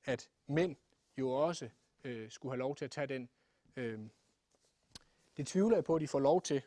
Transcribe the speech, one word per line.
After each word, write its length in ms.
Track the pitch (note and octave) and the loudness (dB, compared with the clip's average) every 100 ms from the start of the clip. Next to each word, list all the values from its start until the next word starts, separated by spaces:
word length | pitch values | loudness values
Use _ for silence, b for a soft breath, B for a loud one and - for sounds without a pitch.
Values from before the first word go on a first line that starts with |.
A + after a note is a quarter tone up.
at 260 | - B2 - _ - | -2 -4 -4 _ -2
mænd 300 | C#3+ F3+ C#3 _ _ _ - | 0 0 -2 _ _ _ -4
jo 120 | C3 | -2
også, 400 | C3 D#3 E3+ B2 _ _ _ | 2 0 0 -8 _ _ _
øh, 260 | C3+ A#2+ A2 | -10 -10 -10
skulle 220 | - C3+ | -10 -6
have 60 | B2+ | -2
lov 180 | C3 C#3+ | -2 -4
til 80 | |
at 60 | C#3 | -6
tage 160 | - C#3 | -4 -4
den. 220 | C3+ B2 _ _ _ _ - | -4 -8 _ _ _ _ -8
Øh, 240 | A#2+ A2 G#2+ _ _ _ _ _ _ _ _ - b b b - | -6 -6 -12 _ _ _ _ _ _ _ _ -20 b b b -10
det 100 | C#3 | -2
tvivler 300 | F#3 G#3 A3 | 2 4 4
jeg 80 | |
på, 100 | C#3+ | 4
at 60 | E3 | 0
de 80 | D3+ | 2
får 120 | C#3 | 4
lov 220 | C#3 F3 | 6 4
til 200 | - C#3+ | 4 -2